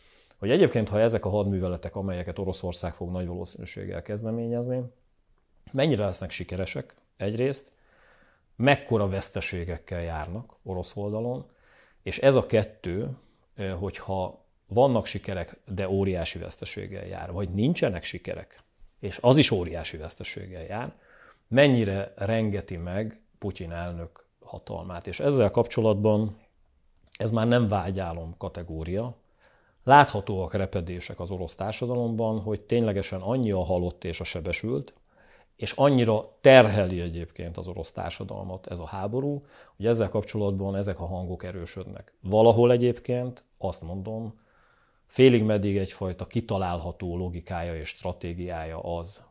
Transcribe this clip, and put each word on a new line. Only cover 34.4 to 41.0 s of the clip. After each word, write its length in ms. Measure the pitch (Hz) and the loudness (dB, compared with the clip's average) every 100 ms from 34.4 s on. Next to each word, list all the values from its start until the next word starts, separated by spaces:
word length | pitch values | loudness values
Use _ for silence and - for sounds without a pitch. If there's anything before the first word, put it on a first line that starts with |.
| 82 82 113 139 139 _ _ _ _ - _ _ | -4 -4 -2 -4 -6 _ _ _ _ -20 _ _
és 160 | - | -6
annyira 640 | - 139 131 113 110 - _ | 4 6 6 4 2 0 _
terheli 600 | 139 131 107 104 92 90 | 10 12 10 6 2 0
egyébként 560 | 87 82 82 - 87 90 | -4 -6 -10 -10 -10 -10
az 120 | 90 | -10
orosz 220 | 87 82 | -10 -10
társadalmat 760 | - 87 - 95 101 95 92 - | -8 -8 -8 -10 -10 -10 -12 -10
ez 120 | - | -10
a 80 | 87 | -10
háború, 520 | 98 98 123 143 143 - - - _ | -6 -4 -4 -4 -6 -10 -20 -20 _
hogy 100 | 107 | 0
ezzel 220 | 117 101 | 2 2
kapcsolatban 680 | 110 - 107 101 95 98 98 | 0 -4 -2 0 0 -2 -2
ezek 240 | 101 92 | -4 -4